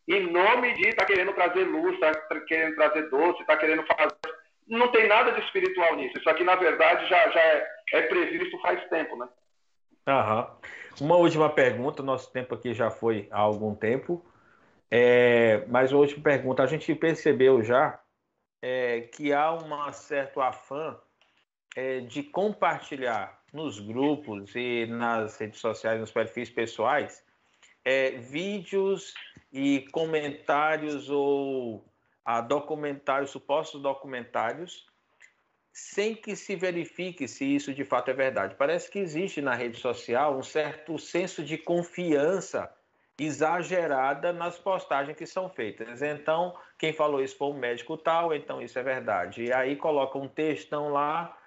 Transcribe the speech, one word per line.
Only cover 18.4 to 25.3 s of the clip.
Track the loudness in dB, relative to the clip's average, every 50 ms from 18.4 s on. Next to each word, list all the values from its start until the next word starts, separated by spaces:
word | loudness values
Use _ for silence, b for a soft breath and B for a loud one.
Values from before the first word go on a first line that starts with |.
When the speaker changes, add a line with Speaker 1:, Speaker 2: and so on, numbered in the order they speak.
| _ _ _ _
Speaker 2:
é, | -8 -6 -4 -2 -2 -2 -2 -4 -6 -10
que | -12 -4 -2 0
há | 2 2 2 0
um | 0 -4 -6 -8 -8 -8 -8 -8
certo | -10 -14 -10 -4 -4 -4 -4 -4 -4 -2
afã, | -2 -2 -2 -6 -12 -10 -8 -8 -8 -8 -10 -12 _ _ _ _ _ _ _ _ _ _ _ _ _ _ -10 -6
é, | -4 -4 -4 -6
de | -8 -8 -8 -10 -10
compartilhar | -6 -4 -2 -2 -2 -2 0 0 0 0 -2 -8 -12 -10 -6 -4 -4 -2 -4 -6 -8 -14 _ _ _
nos | -12 -10 -10 -8 -10 -10
grupos | -12 -8 -4 0 0 0 0 -2 -4 -10 -10 -10 -10 -10 -8
e | -6 -4 -4 -2 -4 -4
nas | -4 -4 -4 -2 -2 -2 -2 -2 -6